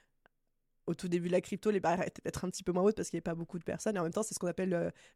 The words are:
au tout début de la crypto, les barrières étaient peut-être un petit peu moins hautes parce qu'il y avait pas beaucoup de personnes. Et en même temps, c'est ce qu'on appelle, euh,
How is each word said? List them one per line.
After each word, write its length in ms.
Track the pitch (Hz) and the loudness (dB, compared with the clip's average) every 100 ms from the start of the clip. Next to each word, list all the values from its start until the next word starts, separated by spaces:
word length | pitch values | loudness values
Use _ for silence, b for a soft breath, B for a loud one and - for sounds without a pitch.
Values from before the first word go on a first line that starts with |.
| b _ _ _ _ _ _ _ - | b _ _ _ _ _ _ _ -6
au 80 | |
tout 140 | 165 185 | -4 0
début 220 | 175 170 | 0 2
de 20 | |
la 100 | 180 | 2
crypto, 300 | - 196 208 | 2 0 2
les 80 | 202 | 2
barrières 260 | 165 175 170 | 2 2 0
étaient 160 | - | -4
peut-être 240 | - - 180 | -6 -4 -4
un 40 | |
petit 100 | - | -4
peu 100 | - | -2
moins 120 | 180 | 4
hautes 120 | 196 214 | 4 4
parce 140 | 170 | -2
qu'il 80 | 170 | -4
y 0 | |
avait 60 | |
pas 100 | 170 | -4
beaucoup 240 | 165 170 175 | -4 -6 -6
de 60 | |
personnes. 320 | - - - 202 | -6 -4 -2 0
Et 40 | |
en 40 | |
même 80 | 165 | 0
temps, 80 | 170 | 0
c'est 140 | 220 - | -2 -2
ce 40 | |
qu'on 60 | 180 | -2
appelle, 300 | 170 185 170 | -2 0 0
euh, 160 | 170 B B | 0 B B